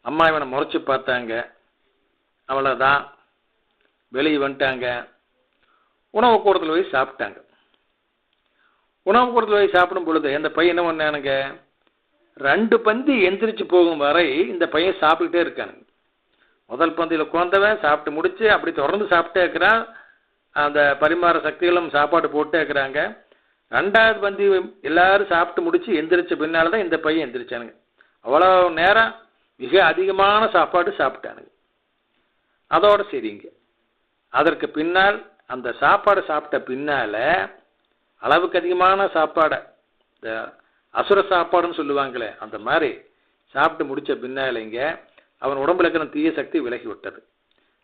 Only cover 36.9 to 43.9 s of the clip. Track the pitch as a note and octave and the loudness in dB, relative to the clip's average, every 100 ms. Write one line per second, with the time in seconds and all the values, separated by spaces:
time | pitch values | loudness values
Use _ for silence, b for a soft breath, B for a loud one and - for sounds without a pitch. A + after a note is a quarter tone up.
36.9 | C#3 A2 G#2 C#3 F3+ - - _ _ _ | -4 -4 -2 0 0 -2 -12 _ _ _
37.9 | _ _ _ A2 D#3+ F3+ F3+ F3 F3+ F#3 | _ _ _ 0 2 2 -2 -2 0 2
38.9 | G3 G3 E3 D#3 E3 D#3 C#3 - _ _ | 2 0 0 -2 0 0 0 -8 _ _
39.9 | _ _ _ A2+ A2 A2+ - _ _ _ | _ _ _ -12 -10 -12 -16 _ _ _
40.9 | A2+ - G3+ G3 F3+ E3+ F3+ E3+ D#3+ D3+ | -4 2 2 2 0 2 0 0 -4 -4
41.9 | C#3+ C#3 B2 A2+ - G#2+ G#2+ A2 D#3 C#3+ | -2 -4 -6 -10 -12 -14 -10 -2 -2 -2
42.9 | F#2 - _ _ _ _ C3+ D#3+ D#3+ C#3+ | -6 -16 _ _ _ _ -2 -2 -2 -6